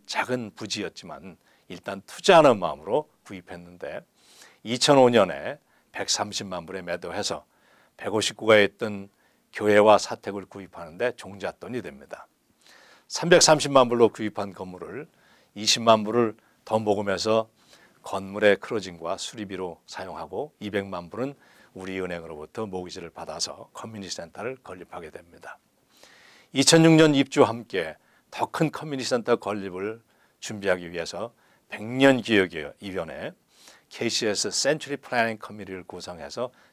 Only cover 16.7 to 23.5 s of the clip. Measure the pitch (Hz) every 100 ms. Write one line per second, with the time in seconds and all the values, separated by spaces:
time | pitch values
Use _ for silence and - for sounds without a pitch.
16.7 | 110 107 101 101 95 110 110 110 _ _
17.7 | - _ _ - 98 98 101 104 98 -
18.7 | 110 92 85 82 95 - 117 98 92 92
19.7 | 82 _ - 95 80 82 95 151 _ 104
20.7 | 101 98 90 87 101 135 139 _ _ _
21.7 | 92 92 95 90 85 82 78 78 - 107
22.7 | 92 90 95 85 - 85 80 -